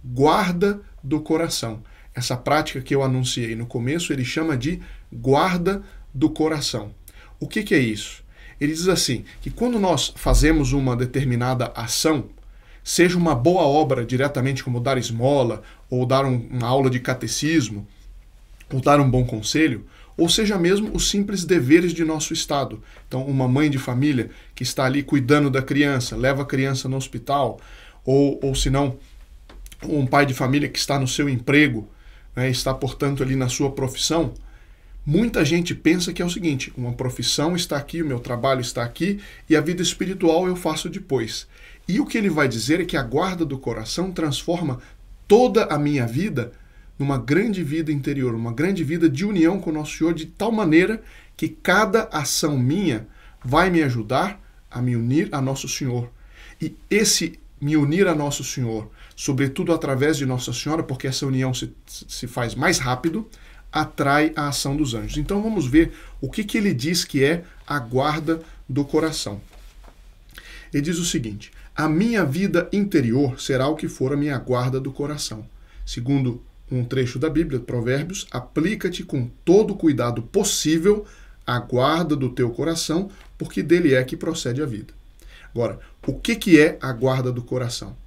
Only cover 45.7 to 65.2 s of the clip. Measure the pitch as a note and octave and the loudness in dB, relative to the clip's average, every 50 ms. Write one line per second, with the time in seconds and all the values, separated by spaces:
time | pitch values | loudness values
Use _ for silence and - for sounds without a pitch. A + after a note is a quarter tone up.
45.7 | D#3+ D3 D3 D3 D3 C#3 A#2+ A2 A2+ C3+ F3+ A3 D3+ C3+ A2 - - - - - | 0 0 0 0 0 0 0 0 -2 -2 -4 -2 -2 -4 -4 -6 -10 -20 -20 -20
46.7 | - - - - - - C#3 C#3 C#3 B2+ A2+ A#2+ D3 E3+ A3 A#3+ G3+ F#3 E3+ C3+ | -20 -20 -20 -20 -8 -4 -2 -2 -2 -2 0 2 2 2 2 2 0 -2 -4 -4
47.7 | D3 E3 E3 D3 D3+ C#3 C3 C#3 C#3 C#3 C3 B2 A2+ A2+ A#2 A#2 A#2 A#2 D3+ F#3 | -4 -4 -2 -2 -2 -2 -2 -4 -2 -2 -2 -2 -2 -2 -4 -4 -2 0 0 0
48.7 | G3+ F3 D#3 C3 E3 E3+ E3 E3 C3 C3+ F#3+ G#3 G#3+ F3+ D#3+ E3 G3 F#3+ - E3+ | 0 -2 -2 -4 0 2 2 2 2 2 -2 -2 2 4 4 4 4 0 -4 -4
49.7 | D#3 D3+ D3 C#3+ - - E3 E3 E3+ E3 D#3+ - - - F#3+ A3 A3+ G#3+ G#3 D#3+ | -6 -6 -6 -8 -4 -2 0 0 0 -2 -6 -12 -6 -4 -2 0 0 2 2 6
50.7 | D3+ E3 F#3 G3 A3 A3 - - - - - - - - - C#3+ - - - - | 6 6 6 4 0 -6 -8 -16 -20 -20 -20 -20 -8 -6 -6 -6 -6 -4 0 4
51.7 | F3+ G3+ A3 G3+ F#3+ A3+ G#3+ - - E3+ C3+ - - - - D#3 D3 C3+ B2 B2+ | 4 4 4 4 2 0 0 0 -4 -4 -4 -2 -2 -2 0 0 0 2 2 2
52.7 | D3+ G3 G#3 D#3+ A#2+ G#2+ G#2+ - - - - - - - - B2+ B2 D#3+ F3+ F#3+ | 2 2 2 0 0 -2 -6 -10 -20 -20 -20 -20 -20 -14 -6 2 4 4 4 4
53.7 | F3 E3 D#3 C3+ A#2+ A#2+ G#2+ G2+ B2+ C#3 F3 G3 G3+ - - - - - - - | 4 2 2 2 0 -4 -4 -2 0 0 0 -2 -4 -10 -18 -20 -20 -20 -20 -14
54.7 | - A#2+ B2 B2 A#2+ A#2 A2+ A#2 C3 D#3 F3 - D#3 C#3+ C3 C3+ C3+ C3+ - C3 | -8 -4 -2 -2 0 0 0 2 2 2 0 0 -2 -4 -2 -2 -4 -4 -6 -8
55.7 | - - D3 C3 A#2+ B2 A#2 A#2+ - - - - - - - - - _ D#3+ D#3+ | -6 -4 -4 -4 -4 -4 -6 -6 -12 -20 -20 -20 -20 -20 -20 -20 -12 _ -10 -10
56.7 | - - - - - G#3 A3 - - - F3+ D#3+ - - - - - - C#3+ C#3+ | -10 -12 -4 0 2 2 4 4 2 0 0 -4 -6 -12 -20 -20 -14 -6 -4 2
57.7 | D#3 D#3 C#3+ C#3 D3+ F#3 G3 F#3 D#3+ D3+ D3 C#3+ C3+ - B2 - - C#3+ B2+ A2+ | 2 4 4 4 4 4 4 4 4 0 0 -2 -4 -6 -8 -8 -6 -4 -4 -4
58.7 | A2+ A2 G#2 - - - - - - - - - C#3+ B2+ C#3 C3 - - F#3 - | -4 -6 -8 -10 -18 -20 -20 -20 -16 -8 -4 -2 0 0 0 -2 -2 -4 0 0
59.7 | E3 D#3+ - C#3 C3+ B2 C#3 D3+ D#3+ C#3 C#3 B2+ B2+ B2 - - A#2+ - - D3 | 0 0 0 -2 0 2 2 2 2 0 0 -2 -2 -4 -4 -6 -8 -6 -4 -2
60.7 | D#3 E3 D#3+ - B2+ A#2+ - C3+ B2+ - D3+ C#3 C3 C3 C3 C3 B2+ B2 - - | -2 -2 -2 -4 -6 -6 -4 -6 -4 -2 -2 -2 0 0 0 -2 -2 -4 -6 -10
61.7 | - - - - - - - - - - - A#2+ - - A#2+ A2+ G2+ G2+ D3 F#3 | -12 -16 -20 -20 -20 -18 -16 -14 -12 -10 -10 -8 -6 -4 -4 -4 -4 -2 0 0
62.7 | E3+ - C3 B2+ B2+ B2+ - E3 D#3+ A3 G#3+ - - - - - - - - - | 0 0 0 -2 -4 -2 -2 -4 -4 -4 -8 -10 -16 -20 -20 -20 -20 -20 -20 -8
63.7 | - D3+ D#3 D3+ - - D3 C#3 C#3+ D3 D3+ D#3 - D#3 D3 C#3+ C3 - - C#3+ | -4 -4 -4 -4 -4 -2 0 2 4 4 2 2 0 -2 -4 -4 -4 -4 -4 -4
64.7 | C3+ D3+ D3+ B2+ A#2 A2+ G#2 G#2 - D3 | -2 -2 -2 -2 -2 -6 -6 -6 -6 -6